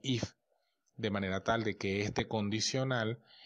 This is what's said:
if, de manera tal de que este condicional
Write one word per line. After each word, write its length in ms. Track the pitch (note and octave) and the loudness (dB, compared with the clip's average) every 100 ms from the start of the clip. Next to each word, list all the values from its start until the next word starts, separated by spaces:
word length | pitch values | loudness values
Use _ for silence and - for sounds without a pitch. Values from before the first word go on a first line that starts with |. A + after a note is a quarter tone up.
if, 320 | C3+ A#2+ - - _ _ _ _ _ - | -2 0 -2 -8 _ _ _ _ _ -4
de 140 | A2+ | 0
manera 320 | G2+ F#2+ F#2+ | 0 0 0
tal 200 | F#2+ A2+ | 2 2
de 140 | G#2+ F#2+ | 2 -2
que 240 | G2 G2 | 0 0
este 260 | G#2+ - A2+ | 0 -2 -2
condicional 920 | A2 G#2 A2 - C3 C3 B2 A2 A#2+ - - | 0 0 0 0 0 0 0 0 -4 -10 -20